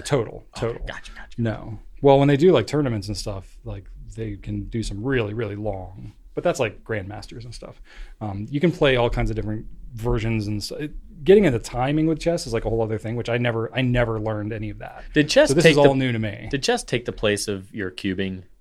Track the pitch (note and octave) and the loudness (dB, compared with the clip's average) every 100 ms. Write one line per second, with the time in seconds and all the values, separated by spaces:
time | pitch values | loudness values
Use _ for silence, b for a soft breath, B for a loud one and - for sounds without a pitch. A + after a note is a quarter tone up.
0 | - C#3+ A2 - - - A#2 A#2+ - - | -2 -2 -2 -8 -14 -6 -6 -4 -10 -12
1 | - - - - A2+ - A2 G#2 - - | -14 -16 -12 -4 -4 -4 -8 -14 -14 2
2 | C#3 C#3 C#3 C#3+ F3 E3 C#3+ D3 C#3 A2 | 6 6 6 6 6 4 2 0 0 -2
3 | G2 G#2 - G2 F#2 - A#2+ G2+ F#2+ - | -4 -8 -8 -10 -12 -16 -14 -14 -14 -18
4 | B2 G#2 A2 G2+ - G#2 G2 A#2 G#2+ G2+ | -16 -10 -10 -10 -8 -8 -4 -4 -4 -4
5 | A#2+ C3 G#2+ A2 A2 G2+ G#2+ G2 F#2 G2 | -2 0 0 -4 -6 -4 -6 -6 -10 -14
6 | A#2 - - - F3 E3 A#2 - - A2 | -16 -18 -12 -4 -2 0 -2 -4 -6 -6
7 | F#2+ G#2 - C3 A2+ - - - b b | -6 -12 -14 -14 -14 -14 -16 -18 b b
8 | b b G#2+ G2 G#2+ C#3+ E3+ - D3 B2+ | b b -8 -6 -4 0 0 4 4 4
9 | A#2+ B2 A2+ A2+ G#2 G#2+ - - - A#2 | 2 2 0 -2 -4 -6 -8 -14 -14 -6
10 | A#2 A#2+ A2 A2+ G2+ G#2+ - - D3 - | -2 0 0 -2 -2 -4 -6 -8 -8 -10
11 | - - C#3+ G#3 F#3 A#2 - B2 C3 D3+ | -16 -4 6 8 8 2 -2 -2 0 2
12 | D#3+ D#3 E3+ E3+ - A2+ A2 A2+ A2 G#2+ | 2 2 0 -2 0 -2 0 0 0 -2
13 | A2 A#2 A2+ A#2+ A#2+ A2+ A2+ B2 B2+ B2 | -4 -4 -2 0 0 0 -2 0 2 2
14 | A#2 A2 G#2+ G#2+ G#2 A2 G#2+ G2+ F2+ - | 2 0 -2 -2 -4 -6 -8 -8 -14 -14
15 | - D#3 C#3 C4 D4 C#3 D#3+ D3 C#3+ C3+ | -4 2 4 6 6 8 8 8 6 6
16 | C3 A#2 A2 G#2 A#2 C#3 - - - B2 | 2 0 -2 -6 -6 -4 0 -2 0 -4
17 | - - G#2+ G#2 - G2 F#2+ A2+ F#2 - | -4 -2 2 2 0 -6 -6 -8 -8 -4
18 | G2 F#2+ F#2+ F#2 F#2 - | -4 -2 -4 -6 -14 -20